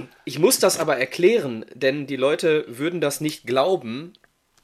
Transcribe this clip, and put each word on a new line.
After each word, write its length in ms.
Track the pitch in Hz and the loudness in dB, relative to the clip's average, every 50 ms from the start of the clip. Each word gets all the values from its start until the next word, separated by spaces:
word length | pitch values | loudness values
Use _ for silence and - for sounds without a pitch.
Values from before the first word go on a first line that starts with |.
| - - _ _ - | -4 -10 _ _ -14
Ich 160 | - 127 143 | -10 0 4
muss 180 | 170 254 254 - | 4 4 4 6
das 200 | 208 185 - - | 4 2 2 2
aber 160 | 160 156 139 | 0 0 0
erklären, 680 | 123 131 - - - 175 202 233 220 156 131 113 110 - - - | 0 0 -2 -2 0 2 2 2 2 0 -2 -6 -8 -10 -12 -6
denn 340 | 127 139 135 139 151 139 135 | -2 0 0 0 0 -4 -6
die 80 | 139 | -2
Leute 480 | 127 131 143 156 180 180 160 151 156 - - | 0 2 2 2 2 2 2 2 2 0 -4
würden 320 | 120 117 143 170 180 170 | -6 -4 -4 -4 -2 0
das 200 | 151 143 - - | -2 -2 -2 -2
nicht 240 | 151 151 151 - - | -4 -4 -6 -6 -6
glauben, 680 | 113 127 131 143 185 190 156 127 110 117 135 165 180 214 _ _ _ _ _ _ _ _ _ | -2 2 2 2 2 2 0 -2 -6 -8 -8 -10 -14 -18 _ _ _ _ _ _ _ _ _